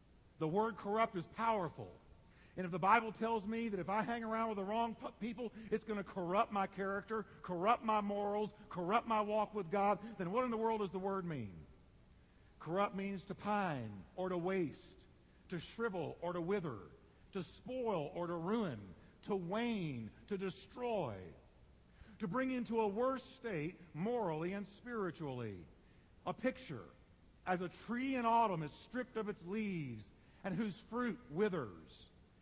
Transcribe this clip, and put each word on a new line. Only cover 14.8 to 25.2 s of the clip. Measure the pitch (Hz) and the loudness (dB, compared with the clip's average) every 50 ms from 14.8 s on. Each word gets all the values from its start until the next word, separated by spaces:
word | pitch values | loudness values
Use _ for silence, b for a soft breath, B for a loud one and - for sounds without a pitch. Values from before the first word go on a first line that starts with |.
| - - - - - - - b b b b b b b | -16 -20 -20 -20 -20 -20 -20 b b b b b b b
to | 190 165 | -6 -6
shrivel | - - - - 233 233 190 180 151 127 127 - | -6 -8 -6 -2 -2 0 0 0 -2 -2 -4 -4
or | - 175 | -2 -2
to | 175 180 | 0 0
wither, | 165 170 202 208 165 156 117 98 90 76 - - B B B B B B - | 2 2 2 2 2 -2 -4 -6 -10 -14 -18 -20 B B B B B B -6
to | 196 165 | -6 -6
spoil | - - - - - 254 262 240 226 202 165 143 156 - | -6 -10 -14 -10 -6 -4 -2 0 2 2 2 0 -2 -2
or | 175 175 | -2 -2
to | 170 175 | 0 0
ruin, | 170 160 185 214 240 214 170 123 104 98 95 87 B B B B B - | -2 0 2 2 2 2 2 0 -4 -8 -12 -14 B B B B B -4
to | 185 202 | -2 -2
wane, | 190 175 165 196 220 240 240 226 202 175 156 135 120 110 101 - - - - | 0 0 0 0 0 2 2 0 0 0 0 -2 -4 -6 -8 -10 -12 -6 -4
to | 202 185 | -4 -2
destroy, | 196 190 - - - - - 254 247 240 226 202 156 120 101 95 92 80 73 - - - - - - - - - - B B B B B B B | -2 -4 -4 -6 -14 -16 -10 -4 -2 0 2 2 2 0 -2 -6 -8 -12 -14 -16 -20 -20 -20 -20 -20 -20 -20 -20 -20 B B B B B B B
to | 220 175 | -4 0
bring | 180 254 262 262 | 2 2 2 2
into | 262 247 226 - 233 226 | 2 0 0 2 2 4
a | 220 208 | 4 4
worse | 190 220 247 262 262 247 - - - - | 4 4 4 4 2 0 -4 -10 -16 -8
state | - 233 196 156 147 170 - - - - - | -6 -2 -2 0 -2 -2 -4 -8 -16 -12 -6
morally | 147 180 226 247 240 214 175 156 156 165 180 196 | -2 0 2 2 2 2 2 2 0 0 -2 -2
and | 202 202 - - - | -4 -6 -8 -12 -14
spiritually. | - 247 240 220 196 175 - - | -10 -6 -4 -2 -2 -2 -2 -4